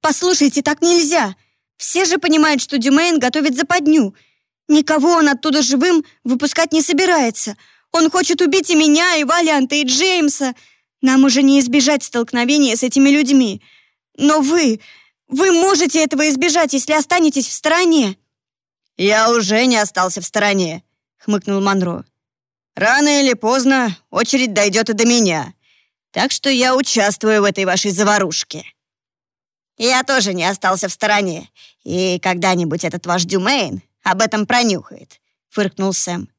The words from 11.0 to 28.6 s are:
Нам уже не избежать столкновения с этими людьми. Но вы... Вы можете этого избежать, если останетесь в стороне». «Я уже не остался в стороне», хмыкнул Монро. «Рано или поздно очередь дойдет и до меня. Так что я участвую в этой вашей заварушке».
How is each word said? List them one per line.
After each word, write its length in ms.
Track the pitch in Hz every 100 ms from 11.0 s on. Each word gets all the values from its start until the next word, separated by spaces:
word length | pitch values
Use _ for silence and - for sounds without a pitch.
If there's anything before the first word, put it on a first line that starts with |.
Нам 240 | 262 269
уже 180 | 269 254
не 160 | 269 277
избежать 460 | 247 277 262 285
столкновения 720 | - 240 233 240 240 294 269 214
с 60 |
этими 260 | 254 277 277
людьми. 540 | 285 262 277 233 196 _ _ _ _ _ -
Но 240 | 285 311
вы... 400 | 277 339 285 220 - - _ _ _
Вы 260 | 262 381
можете 520 | 339 381 339 320 320
этого 240 | 311 277 311
избежать, 460 | 269 339 320 311
если 180 | 277 -
останетесь 560 | 302 - 359 311 269 -
в 40 |
стороне». 680 | - 302 330 359 320 214 196 _ _ _ _ _ _ _ -
«Я 320 | 196 214 226
уже 340 | 233 196 214
не 140 | 254 226
остался 420 | 208 185 185 190
в 60 | 175
стороне», 560 | 214 202 196 170 151 _ _ _ _
хмыкнул 460 | - 202 202 196
Монро. 420 | 196 196 180 165 - _ _ _ _ _ _
«Рано 480 | - 214 269 294 294
или 100 | 277
поздно 640 | 240 220 262 254 269 233 175 _
очередь 420 | - 233 269 254
дойдет 380 | 208 208 202 226
и 20 |
до 140 | 214 233
меня. 480 | 240 202 160 127 - _ _ _ _ _
Так 200 | - 262
что 200 | - 277
я 260 | 254 254 254
участвую 640 | 277 233 202 196 214 214
в 40 |
этой 200 | 202 196
вашей 260 | 185 175 202
заварушке». 760 | 180 208 208 185 - - 156